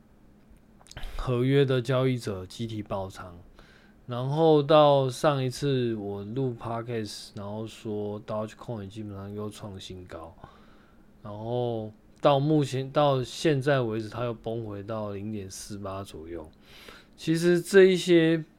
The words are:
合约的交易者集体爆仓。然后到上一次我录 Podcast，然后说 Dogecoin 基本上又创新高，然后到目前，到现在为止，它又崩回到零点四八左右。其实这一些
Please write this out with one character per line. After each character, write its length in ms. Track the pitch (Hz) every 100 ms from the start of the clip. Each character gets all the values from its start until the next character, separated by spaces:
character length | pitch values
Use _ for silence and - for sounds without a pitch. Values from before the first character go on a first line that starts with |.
| _ _ - - _ - _ _ - - - -
合 260 | - 120
约 220 | 131 139
的 180 | 135 127
交 240 | 120 131 131
易 100 | 123
者 300 | 110 95 92
集 180 | - 113
体 120 | 110
爆 300 | - 101 95
仓。 260 | - - 87 - - - - - _ -
然 220 | 120 131
后 340 | 151 160 151
到 460 | 143 156 147 139 131
上 340 | 123 156 139
一 60 | 131
次 460 | - 143 131 120
我 280 | 110 101 101
录 320 | 101 127 131 117
Podcast， 720 | 113 117 117 113 104 - - 107
然 140 | 101
后 160 | 110 110
说 560 | - 113 104 104 107 123
Dogecoin 600 | 107 107 - - 113 98
基 160 | 107
本 140 | 104 98
上 160 | 98
又 160 | 104 107
创 320 | - 107 95
新 240 | - 92
高， 320 | 87 73 80 - - - - - _ - - -
然 100 | 107
后 580 | 104 113 123 120 113 107 - _ -
到 180 | 147 139
目 240 | 147 156
前， 280 | 135 131 135
到 320 | 151 147 131
现 340 | 120 - 165 139
在 180 | 135 139
为 180 | 117 113
止， 120 | 107
它 140 | 113
又 100 | 120
崩 320 | 110 113 117 110
回 160 | 101
到 300 | 101 110 104
零 200 | 101 107
点 180 | 107 95
四 280 | - - 101
八 260 | 98 98
左 240 | 98 87 80
右。 180 | 85 78 - - - - - - -
其 180 | -
实 240 | 165 175 175
这 260 | 170 196
一 120 | 190 180
些 480 | 175 170 160 165 156